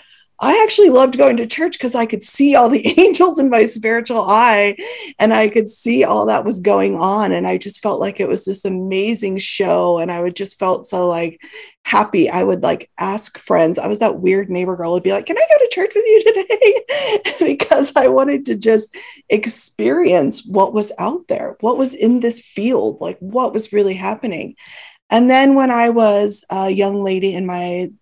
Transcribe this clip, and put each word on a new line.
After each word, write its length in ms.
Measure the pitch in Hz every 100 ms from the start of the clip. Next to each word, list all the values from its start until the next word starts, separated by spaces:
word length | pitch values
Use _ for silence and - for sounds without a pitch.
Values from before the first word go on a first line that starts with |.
| _ _ _ -
I 240 | 262 415
actually 260 | 440 427 381
loved 280 | 254 262 247
going 200 | 277 240
to 100 | 233
church 320 | - 349 -
'cause 160 | 254 240
I 100 | 226
could 160 | 214
see 340 | - - 277 277
all 120 | 240
the 160 | 254 -
<laughs> 140 | -
angels 400 | 381 330 359 285
in 100 | 269
my 160 | 233 220
spiritual 560 | 220 220 233 226 226
eye, 540 | 190 214 240 208 202 202 427 494 392 -
and 160 | 220
I 140 | 220 214
could 220 | 220 208
see 340 | - 233 247
all 220 | - 214 214
that 180 | 214
was 160 | 214 196
going 380 | 190 196 196 196
on. 340 | 185 208 202
And 160 | 175 185
I 100 | 185
just 240 | 202 -
felt 200 | 214 175
like 180 | 190 202
it 80 | 190
was 160 | 185
this 220 | - 196 196
amazing 720 | 185 190 190 208 233 196 190
show. 600 | - - 185 180 180 170
And 120 | 170
I 100 | 175
would 140 | 180 175
just 240 | 196 -
felt 280 | 190 185 -
so, 200 | 185 175
like, 320 | 170 170 165 - - - _
happy. 460 | - - - 190 -
I 140 | 180
would, 200 | 190 175
like, 260 | - 170 - -
ask 380 | 190 214 - -
friends. 420 | - 170 165 -
I 80 | 196
was 120 | 208
that 200 | 220 -
weird 300 | 180 190 190
neighbor 260 | 180 180 180
girl 180 | 170
who'd 100 | 180
be 100 | 190
like, 120 | 196 -
"Can 120 | 466
I 100 | 659
go 80 | 587
to 140 | 508
church 220 | - 403 427
with 100 | 453
you 180 | 427
today?" 580 | 403 381 381 440 440 494 - 571 539 415 - -
<laughs> 160 | 302 277
Because 380 | - 277 277 294
I 120 | 254
wanted 380 | 262 269 285 269
to 80 | 214
just 380 | 226 220 214 - - - _
experience 1160 | 214 226 - - - 220 302 359 175 135 - -
what 280 | 190 190
was 180 | 214 208 -
out 300 | 190 339 -
there, 280 | - - -
what 160 | 220 254
was 160 | 262
in 260 | - 226 247
this 200 | 233 233
field, 580 | - - 220 254 214 -
like, 180 | 180 180
what 340 | 185 233 254
was 180 | 269 220
really 220 | 208 196
happening. 600 | 185 185 214 233 170 - - - - - _ _
And 200 | 220 247
then 260 | 262 277 269
when 140 | 262
I 200 | 240 233
was 540 | 233 220 202 208 202 -
a 200 | 190 190
young 340 | 190 196 202
lady 300 | 196 190 196 180
in 100 | 185
my 460 | 180 175 175 180 -